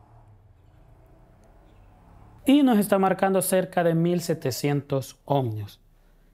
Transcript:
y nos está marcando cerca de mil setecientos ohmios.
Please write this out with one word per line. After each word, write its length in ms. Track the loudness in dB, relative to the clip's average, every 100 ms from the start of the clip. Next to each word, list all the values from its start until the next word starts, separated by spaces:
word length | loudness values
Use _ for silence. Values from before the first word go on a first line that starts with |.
| -20 -20 -20 -20 _ _ _ -20 -20 -20 -20 -20 _ _ -20 -20 -20 -20 -20 -20 -20 -20 -20 -6
y 180 | 2 4
nos 160 | 4 2
está 200 | 2 2
marcando 420 | 2 2 0 0
cerca 420 | 0 -2 -2 0
de 100 | 0
mil 260 | 2 0 -2
setecientos 1000 | -2 -4 -4 -4 -2 -2 -2 -6 -6 -12
ohmios. 560 | -4 -2 -2 -6 -12 -16 _ _ _ _ _